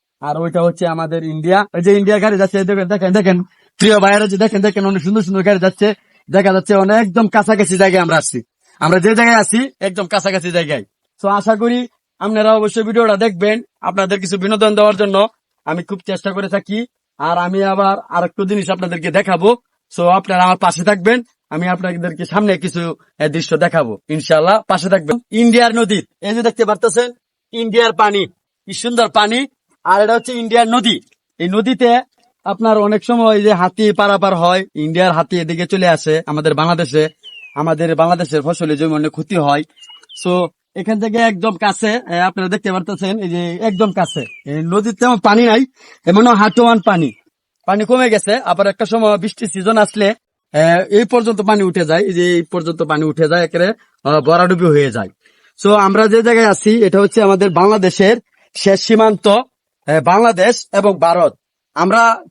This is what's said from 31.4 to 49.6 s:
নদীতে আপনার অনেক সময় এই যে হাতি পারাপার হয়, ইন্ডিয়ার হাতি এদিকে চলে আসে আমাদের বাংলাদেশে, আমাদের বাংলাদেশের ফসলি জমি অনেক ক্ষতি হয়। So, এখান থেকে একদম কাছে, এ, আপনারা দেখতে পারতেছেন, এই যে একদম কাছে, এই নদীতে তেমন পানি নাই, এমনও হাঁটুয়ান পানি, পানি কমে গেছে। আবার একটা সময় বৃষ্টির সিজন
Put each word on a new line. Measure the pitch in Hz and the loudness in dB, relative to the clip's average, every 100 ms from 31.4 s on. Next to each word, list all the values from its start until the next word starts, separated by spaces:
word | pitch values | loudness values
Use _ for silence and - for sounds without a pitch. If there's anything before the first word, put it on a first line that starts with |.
| 175 | -4
নদীতে | 202 220 247 240 240 262 _ _ _ | -2 0 0 2 2 -2 _ _ _
আপনার | - 196 220 214 | -8 -2 0 2
অনেক | 208 208 | 2 -2
সময় | - 240 226 214 | -2 0 2 2
এই | |
যে | 208 | 2
হাতি | 180 180 - 214 | 2 0 0 0
পারাপার | 196 202 196 196 180 | 2 0 0 0 0
হয়, | 175 185 190 156 | 0 0 -4 -8
ইন্ডিয়ার | 151 165 185 | -4 0 0
হাতি | 160 165 180 | 0 -2 -4
এদিকে | 160 170 175 | -4 -6 -4
চলে | 196 180 | 0 0
আসে | 156 160 160 165 | 0 0 -2 -2
আমাদের | 151 151 | -4 -2
বাংলাদেশে, | 147 165 170 151 151 156 - - - - 139 | 0 0 -2 -2 -2 -2 -4 -20 -20 -14 -6
আমাদের | 160 156 165 160 | -4 -2 -2 0
বাংলাদেশের | 165 175 175 156 | 2 0 -2 -4
ফসলি | 143 175 160 147 | -4 -4 -4 -2
জমি | 160 | -2
অনেক | 151 151 | -2 -4
ক্ষতি | 156 156 180 | -6 -6 -2
হয়। | 143 143 151 _ - - _ - | 0 0 -4 _ -20 -20 _ -10
So, | 185 180 - - _ 190 | -4 -2 -4 -8 _ -10
এখান | 190 220 | -6 -4
থেকে | 220 220 | -2 0
একদম | 226 190 220 180 | 0 0 -4 -2
কাছে, | 208 185 220 233 247 | -4 -2 -2 -4 -4
এ, | 175 | -2
আপনারা | 185 190 185 | -2 -2 -4
দেখতে | 208 202 | -4 -4
পারতেছেন, | 185 170 175 190 220 | -6 -6 -6 -6 -6
এই | 185 | -6
যে | 175 175 175 | -6 -6 -4
একদম | 220 185 214 | -4 0 -2
কাছে, | 185 170 - 120 - 143 | -2 -4 -6 -10 -12 -10
এই | 151 | -8
নদীতে | 165 196 214 202 | -4 -2 -2 0
তেমন | 247 233 | 0 2
পানি | 208 214 233 | 2 4 4
নাই, | 220 262 _ - _ 170 | 2 0 _ -20 _ 0
এমনও | 190 247 | 4 4
হাঁটুয়ান | 208 214 - 233 226 | 4 2 4 4 2
পানি, | 214 185 139 - _ _ _ _ - | 2 0 -2 -6 _ _ _ _ -4
পানি | 202 208 | -2 0
কমে | 254 247 | 2 2
গেছে। | 214 - 233 | 0 0 -2
আবার | 254 175 202 | -2 -2 -2
একটা | 190 214 | -2 -4
সময় | 226 214 202 | 0 0 0
বৃষ্টির | 202 - 214 | -4 -8 -10
সিজন | 190 | -6